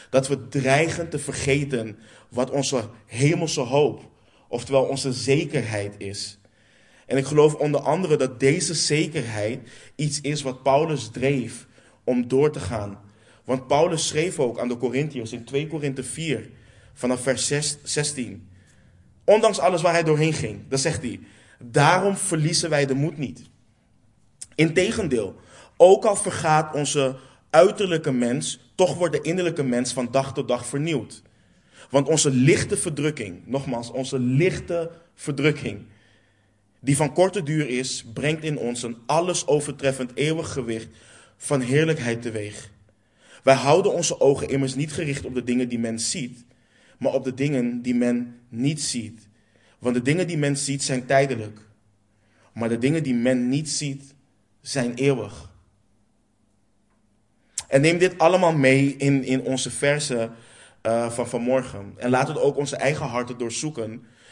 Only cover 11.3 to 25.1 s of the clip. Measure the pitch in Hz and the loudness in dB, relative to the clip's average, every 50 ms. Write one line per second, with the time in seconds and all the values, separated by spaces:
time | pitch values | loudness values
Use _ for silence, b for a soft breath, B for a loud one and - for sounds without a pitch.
11.3 | 143 131 113 110 - - - b b b b b b b b - 127 123 120 117 | 0 0 -2 -6 -10 -14 -18 b b b b b b b b 0 0 0 0 2
12.3 | 127 135 147 151 151 143 - 95 120 110 104 101 101 - - b b b b b | 2 2 2 2 0 -2 -6 -6 -6 -6 -6 -8 -10 -14 -20 b b b b b
13.3 | b b b - 127 131 131 - 143 143 165 180 170 156 - - - 151 165 185 | b b b -4 -4 -4 0 0 2 2 4 2 2 -2 -4 -2 -2 -2 -2 -2
14.3 | - 151 135 120 113 - 120 123 120 117 127 120 117 135 151 147 - 127 113 110 | -2 0 -2 -2 0 -4 -4 -4 -4 -2 -4 -2 -2 -2 -4 -4 -4 -8 -8 -8
15.3 | 117 117 117 - 139 139 151 156 165 151 143 143 131 127 120 - - 151 160 160 | -10 -12 -12 -6 -4 -4 -4 -4 -6 -6 -6 -6 -6 -6 -8 -10 -8 -8 -4 -4
16.3 | 131 107 98 - b b b b b b b b b - - 123 123 120 - 135 | -4 -4 -6 -12 b b b b b b b b b -6 -4 -2 -2 -2 0 -2
17.3 | 127 120 - - 147 147 147 - - - - - - 151 147 147 - 135 120 101 | -2 -2 -2 -2 -2 -2 -4 -4 -6 -8 -10 -6 -4 -4 -4 -4 -4 -6 -8 -10
18.3 | 95 98 - b b b b b b b b b b b b b b _ _ - | -10 -14 -18 b b b b b b b b b b b b b b _ _ 4
19.3 | 202 226 220 220 202 - 160 185 185 170 160 175 165 170 170 160 151 147 156 160 | 4 6 6 4 2 4 2 2 2 4 2 2 2 4 4 4 2 4 2 0
20.3 | 156 - 139 110 101 98 104 - 131 131 143 165 151 - - 117 98 95 B B | 0 -2 -4 -6 -8 -12 -8 -4 -4 -2 0 -2 -2 -2 -6 -8 -10 -10 B B
21.3 | B B B B B B 120 120 113 151 143 156 180 185 190 202 196 196 - - | B B B B B B -18 -2 2 4 6 6 4 4 2 0 0 0 -2 -2
22.3 | 170 160 151 170 170 - 175 165 156 143 143 131 131 135 147 170 - 151 139 104 | 0 0 0 0 0 0 0 0 0 0 2 0 0 0 0 -2 -2 -4 -8 -8
23.3 | 87 - - - _ _ _ _ _ _ _ _ _ _ _ _ _ _ _ _ | -8 -12 -18 -20 _ _ _ _ _ _ _ _ _ _ _ _ _ _ _ _
24.3 | _ _ - - - - 156 165 156 185 185 214 233 233 202 156 | _ _ -20 -10 0 2 2 2 4 2 0 2 0 -2 -2 0